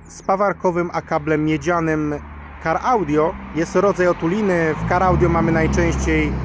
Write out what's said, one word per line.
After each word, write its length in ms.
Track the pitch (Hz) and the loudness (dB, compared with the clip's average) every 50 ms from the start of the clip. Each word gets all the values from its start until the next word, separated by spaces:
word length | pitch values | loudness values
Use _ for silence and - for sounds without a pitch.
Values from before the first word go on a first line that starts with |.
| - - | -20 -20
spawarkowym 840 | - - - - 196 190 208 202 175 - - 185 170 175 175 175 - | -18 -8 -4 -2 0 0 0 0 0 0 0 0 0 0 -2 -2 -4
a 100 | - - | -6 -4
kablem 420 | - 170 160 147 151 156 151 151 | -2 -4 -2 0 0 0 0 2
miedzianym 720 | 156 156 151 143 165 175 170 165 160 156 156 151 147 147 143 - - - - - - - - - | 0 0 0 0 0 0 0 0 0 0 0 -2 -2 -4 -6 -8 -12 -16 -16 -16 -18 -18 -8 -4
Car 180 | 165 160 165 - | -2 -2 0 0
Audio 520 | 220 254 226 180 143 147 151 156 170 196 - - - - | 0 0 2 0 0 2 2 2 0 -2 -6 -10 -8 -4
jest 220 | 151 165 - - | -4 -4 0 2
rodzaj 300 | 185 185 202 190 165 180 | 2 2 4 2 2 2
otuliny. 680 | 180 170 - - 165 180 214 214 196 180 170 165 160 151 | 2 2 0 0 -2 0 0 0 2 2 2 2 0 0
W 140 | 156 165 170 | -2 -2 0
Car 140 | 175 180 185 | 0 2 4
Audio 260 | 185 180 170 180 175 | 4 4 4 4 2
mamy 240 | 165 170 165 165 160 | 2 2 2 2 2
najczęściej 800 | 160 160 156 - 180 175 170 - - - 151 160 156 156 147 - - | 2 2 2 2 2 2 2 0 0 0 0 0 0 0 0 -2 -4